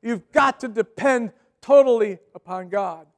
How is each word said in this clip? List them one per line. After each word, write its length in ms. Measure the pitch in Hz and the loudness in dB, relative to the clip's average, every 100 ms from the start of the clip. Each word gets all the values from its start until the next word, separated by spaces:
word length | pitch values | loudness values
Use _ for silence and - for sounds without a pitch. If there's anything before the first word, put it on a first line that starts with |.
You've 320 | 226 226 - | -6 -8 -4
got 280 | 302 277 - | 0 0 -2
to 80 | 262 | -8
depend 640 | 214 208 - 277 254 226 - _ _ | -6 -6 -2 -2 0 -4 -12 _ _
totally 580 | - 277 269 233 214 185 _ | 2 4 6 2 0 -6 _
upon 360 | 180 - 185 185 | -20 -14 -14 -6
God. 360 | 196 190 160 156 | -4 -4 -8 -16